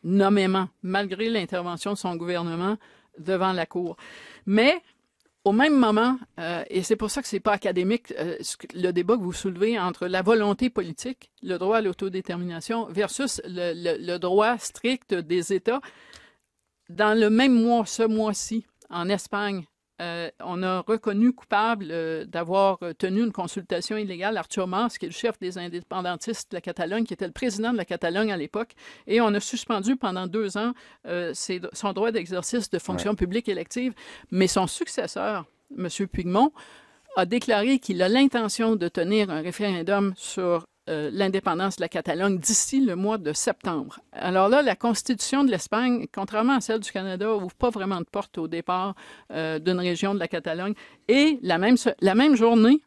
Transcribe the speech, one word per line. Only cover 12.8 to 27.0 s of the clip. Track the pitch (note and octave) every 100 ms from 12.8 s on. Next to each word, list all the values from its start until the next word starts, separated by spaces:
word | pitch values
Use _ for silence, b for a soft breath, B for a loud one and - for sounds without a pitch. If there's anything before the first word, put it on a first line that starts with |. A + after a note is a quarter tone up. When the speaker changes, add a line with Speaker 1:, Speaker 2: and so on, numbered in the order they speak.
| A3
Speaker 1:
versus | F3+ G3+ - C4+ - -
le, | F3+ F3
le, | E3+ E3+ D#3 F3
le | F3
droit | F3+ G3 G#3+ A#3+
strict | - - A#3 C4 _ F3+
des | D#3+ F3 E3+
États. | F#3+ A3+ C4 B B B B B B _ _ _ _ _
Dans | F3 G#3+ A3
le | G#3+
même | A3 C4+ A#3+
mois, | A3+ A#3+ G#3+
ce | -
mois-ci, | A3+ A3 G#3+ G3+ - A3+ - _ _
en | F3 F3
Espagne, | G3 - G3+ G#3 G3 D#3+ _ _ -
euh, | E3+ E3+ E3 _
on | - F3
a | F#3 F#3
reconnu | F3 A3+ A3 G3+ A#3+
coupable, | B3 - G3+ A3+ A3+ E3+
euh, | E3 E3 D#3+
d'avoir, | E3 E3+ E3+ F#3+ G3 F#3
euh, | F3
tenu | D#3 F#3+ G3
une | A#3
consultation | G3+ F3 - F3 F3 - G#3+
illégale | G3+ F3 G3 G#3+
Artur | D#3+ - F#3
Mas, | F#3 A#3 -
qui | E3
est |
le |
chef | E3+ A#3 G#3+
des | F3+ F#3
indépendantistes | F3 F3 - F#3 F3+ E3+ - G#3+ -
de | F3
la |
Catalogne, | F3+ F3 E3+ G#3+